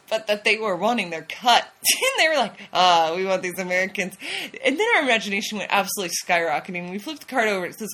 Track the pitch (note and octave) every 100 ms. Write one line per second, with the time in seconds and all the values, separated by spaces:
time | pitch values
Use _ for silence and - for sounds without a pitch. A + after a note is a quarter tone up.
0 | - A3 G#3+ G#3 A3 G#3+ A3 F3 G#3 A#3+
1 | F3 E3 D#3 - A#3+ A3 - _ - -
2 | B4+ C5 D#4+ D4+ G#3 - G3+ - F3+ E3
3 | D#3+ F3 F#3+ F#3 F3+ F3+ F#3 F3+ F#3+ G3
4 | F#3 - D4+ G4 D4+ - - D4 A4 G#4
5 | C4+ A3+ G3 G3+ - G#3 - G3+ F#3 G3+
6 | F3 E3+ - E3+ E3 D3+ - F3 F3 G3
7 | B3 D4 - B3+ A3 G3 E3+ F3+ G#3+